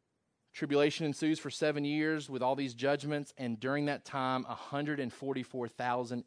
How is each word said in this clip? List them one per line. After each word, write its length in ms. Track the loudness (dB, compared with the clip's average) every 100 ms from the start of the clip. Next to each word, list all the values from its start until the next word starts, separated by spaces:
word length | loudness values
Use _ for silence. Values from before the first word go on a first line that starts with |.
| _ _ _ _ _
Tribulation 520 | -6 2 6 6 4 -2
ensues 320 | 2 2 2
for 120 | -2
seven 340 | 0 0 2
years 460 | 0 2 2 0 -2
with 120 | 0
all 140 | 2 2
these 180 | -2
judgments, 600 | 0 2 2 0 -4 -4 -6
and 220 | -4 -2
during 280 | 0 0 0
that 180 | -2 -4
time, 400 | -2 0 0 -2
a 80 | -8
hundred 460 | -6 -4 -2 -2
and 100 | -4
forty-four 560 | -4 -4 -4 -4 -6 -6
thousand 560 | -4 0 0 -2 -6